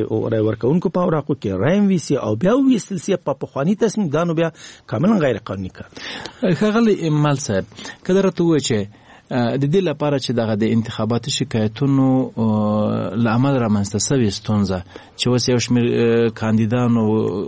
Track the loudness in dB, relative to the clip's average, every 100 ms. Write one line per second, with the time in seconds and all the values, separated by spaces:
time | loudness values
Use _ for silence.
0 | 0 -2 -2 0 0 0 0 0 0 0
1 | 0 0 -2 -4 -4 -2 0 2 2 0
2 | 0 -2 -2 0 2 2 2 2 -2 -8
3 | -4 -4 -2 -6 -6 -4 -2 0 0 0
4 | -2 0 0 0 -2 -4 -16 -20 -8 0
5 | 2 2 2 0 -4 -8 -8 -12 -18 -16
6 | -14 -12 -14 -4 -2 0 2 2 2 2
7 | 2 2 2 0 0 -2 -4 -10 -18 -10
8 | 0 2 2 0 2 2 2 -2 -4 -10
9 | -20 -20 -6 -2 0 0 0 2 0 0
10 | 0 0 0 -2 0 0 2 0 -2 -4
11 | -2 -2 -2 -4 -2 0 -2 0 0 2
12 | 4 2 0 -2 0 2 2 0 0 -2
13 | -4 -2 0 2 2 2 2 0 0 -2
14 | 0 0 0 -2 -2 0 0 -2 -6 -16
15 | -20 -6 0 0 2 0 2 0 2 2
16 | 2 2 2 0 0 0 2 0 2 2
17 | 2 2 0 -2